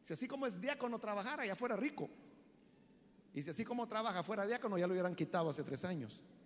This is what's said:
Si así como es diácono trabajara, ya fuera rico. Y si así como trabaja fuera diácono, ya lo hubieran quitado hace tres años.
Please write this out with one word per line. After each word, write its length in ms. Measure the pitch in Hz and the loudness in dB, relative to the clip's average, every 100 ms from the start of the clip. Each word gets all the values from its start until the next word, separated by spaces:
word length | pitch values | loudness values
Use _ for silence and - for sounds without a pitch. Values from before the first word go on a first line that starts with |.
Si 100 | - | -2
así 140 | 160 240 | 0 0
como 180 | 269 269 | 0 0
es 160 | 180 | 0
diácono 380 | 247 285 247 233 | 0 0 0 -2
trabajara, 440 | 214 208 202 302 | -2 -2 -2 -2
ya 120 | 240 190 | -2 0
fuera 200 | 240 214 | 0 2
rico. 320 | 269 294 - - - - - - - - - - - - - | 0 -2 -6 -8 -20 -20 -20 -20 -20 -20 -20 -20 -20 -20 -10
Y 80 | - | -6
si 80 | 147 | -2
así 160 | 160 220 | -2 0
como 220 | 240 233 | 0 0
trabaja 340 | 220 226 180 | 0 0 0
fuera 240 | 170 214 202 | 0 0 2
diácono, 320 | 240 240 185 | 0 2 2
ya 80 | 180 | 4
lo 80 | |
hubieran 220 | 185 180 170 | 4 2 2
quitado 340 | 156 180 165 | 2 4 4
hace 140 | 135 | 2
tres 200 | 143 139 | 0 0
años. 380 | 180 175 113 - - - | 0 0 -4 -8 -14 -20